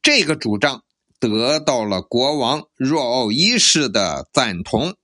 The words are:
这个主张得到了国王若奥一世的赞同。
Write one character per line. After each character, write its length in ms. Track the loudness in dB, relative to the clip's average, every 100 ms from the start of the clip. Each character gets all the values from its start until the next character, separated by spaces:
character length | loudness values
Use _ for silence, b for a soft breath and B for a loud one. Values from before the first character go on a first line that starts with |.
这 220 | 4 2
个 100 | 2
主 240 | -2 -2 0
张 240 | 0 -2 _ _ _ _
得 400 | -2 0 0 0
到 240 | 0 0
了 160 | 0 -4
国 360 | -2 0 0 0
王 260 | -2 -2 -6
若 280 | _ -2 0
奥 280 | 0 -2 0
一 280 | 0 2 2
世 300 | 2 2 2
的 400 | 0 0 -4 -2
赞 300 | 0 0 -4
同。 340 | -2 -2 -2 -8